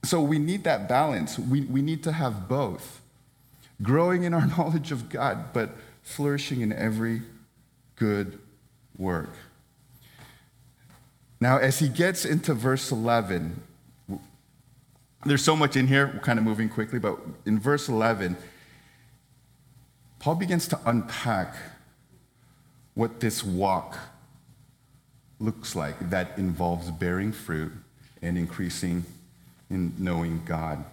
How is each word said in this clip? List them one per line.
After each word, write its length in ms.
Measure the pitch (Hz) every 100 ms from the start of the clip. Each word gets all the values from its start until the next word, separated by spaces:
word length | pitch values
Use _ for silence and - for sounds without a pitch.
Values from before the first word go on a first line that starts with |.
so 180 | - 170
we 160 | 143 156
need 260 | 151 196
that 240 | 165 127 98
balance. 500 | 123 156 113 76 -
We, 240 | 120 135
we 200 | 135 131
need 220 | 147 160
to 80 | 165
have 360 | 160 135 104 92
both. 520 | 127 123 87 - - - _ _ _ _ - - _
Growing 400 | 101 143 175 180
in 100 | 175
our 140 | 170 135
<laughs> 100 | 165
knowledge 360 | 156 160 143
of 180 | 139 117
God, 420 | - 139 98 -
but 180 | 123 107 - - -
flourishing 580 | - - 143 143 139 127
in 120 | 110
every 500 | 107 110 110 113 113 113 - - _ _ _ _ -
good 420 | 110 101 95 - - _ _ _ _ -
work. 340 | 95 85 73 - - _ _ _ _ - - - - - _ _ - _ - - _ _ _ -
Now, 140 | 123 135
as 220 | 131 131
he 100 | 151
gets 380 | 117 175 180 -
into 260 | 147 -
verse 400 | 127 123 131 -
eleven, 680 | 120 113 117 95 90 80 87 - - - _ -
w-, 160 | 98 - - _ _ _ - _ _ _ _
there's 180 | 143 143
so 140 | 147 156
much 180 | 143
in 120 | 139 127
here, 240 | 135 139
we're 80 | 113
kind 180 | - 117
of 60 |
moving 240 | 110 107 110
quickly, 300 | - 107 123
but 200 | 104 - 82 73 -
in 120 | 107
verse 300 | 113 147 143
eleven, 480 | 113 113 107 92 90 - - - - - _ - _ _ _ _ _ _ - _ _ _ -
Paul 160 | 143
begins 340 | 165 185 175 -
to 100 | 143
unpack 720 | - 117 98 - 120 101 87 - - - - _ _ - _ _ _ _ _ _ _
what 280 | - 117 117
this 220 | 117 -
walk 540 | 104 90 98 92 - - - - - - _ - - _ _ - _ _ _ _
looks 360 | 110 110 -
like 360 | 92 73 - 90
that 260 | 92 90 -
involves 540 | 95 82 87 85 85
bearing 420 | 80 90 90 104
fruit 400 | 107 - 80 80 - - _ - -
and 160 | 85 90
increasing 680 | 85 - 87 - 90 87 87 - - - - - _
in 240 | 95 85 -
knowing 460 | 92 85 82 82
God. 400 | 82 82 80 73 73